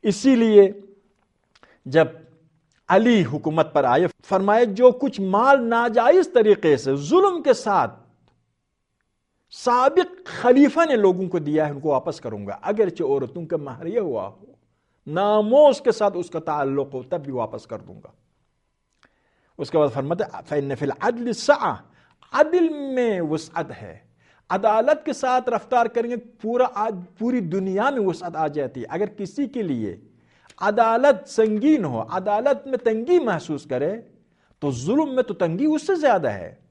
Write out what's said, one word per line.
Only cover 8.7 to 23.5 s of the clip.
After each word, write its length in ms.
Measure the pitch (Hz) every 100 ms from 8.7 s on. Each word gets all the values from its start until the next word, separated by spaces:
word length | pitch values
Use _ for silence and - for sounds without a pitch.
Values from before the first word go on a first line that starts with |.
| _ _ _ _ _ _ _ _
سابق 720 | - 247 247 262 330 359 - -
خلیفہ 540 | - 247 254 285 311 330
نے 60 | 254
لوگوں 320 | 196 185 185
کو 120 | 175
دیا 280 | 147 156 156
ہے، 40 |
ان 80 | 143
کو 100 | 151
واپس 320 | 135 170 151
کروں 260 | 120 107 101
گا، 100 | 98
اگرچہ 420 | 165 214 202 -
عورتوں 420 | 151 139 165 180 160
کا 120 | 165
مہر 280 | 143 120 165
یہ 140 | 226
ہوا 280 | 185 117 95
ہو، 180 | - - _ _ _ _ _ -
ناموس 760 | 156 202 214 214 262 302 262
کے 100 | -
ساتھ 260 | - 208 180
اس 120 | 170
کا 100 | 165
تعلق 540 | 160 147 139 139 135
ہو، 100 | 135
تب 200 | 127 175
بھی 80 | 143
واپس 360 | 127 113 117 -
کر 120 | 107
دوں 220 | 98 101
گا۔" 80 | 98 _ _ _ _ _ _ _ _ _ _ _ _ _ _ -
اس 140 | 156
کے 60 | 160
بعد 100 | 147
فرماتے 300 | 123 139 175
ہیں، 180 | - - -
"فَإِنَّ 260 | 147 139 131
فِي 100 | 139
الْعَدْلِ 480 | - 226 240 240
سعة،" 400 | 220 - 285 202 117 - _ _ _ _
عدل 380 | - 311 349 330
میں 520 | 302 277 254 240 196
وسعت 600 | 160 156 -